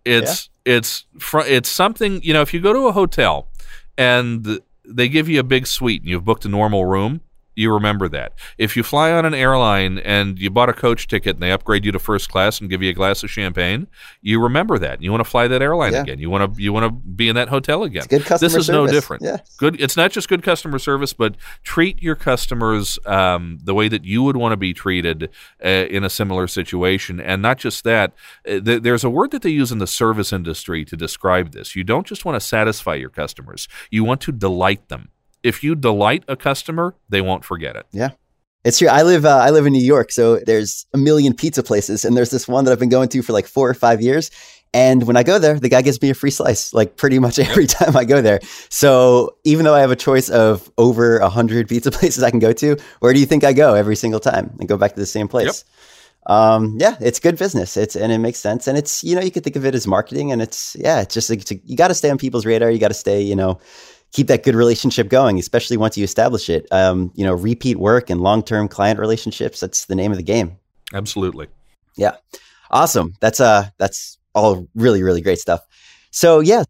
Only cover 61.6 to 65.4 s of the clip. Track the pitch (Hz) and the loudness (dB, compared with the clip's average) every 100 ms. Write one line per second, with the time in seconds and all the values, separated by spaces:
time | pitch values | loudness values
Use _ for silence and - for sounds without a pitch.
61.6 | - 123 185 170 147 135 131 120 107 113 | -6 0 0 2 0 0 -2 -2 0 2
62.6 | 117 113 104 101 101 101 101 95 95 90 | 2 2 0 -2 -2 -2 0 0 -2 -4
63.6 | _ - - _ _ - 143 123 139 113 | _ -20 -20 _ _ -2 2 2 2 4
64.6 | 120 117 131 123 101 127 131 95 | 4 2 0 -2 2 4 4 0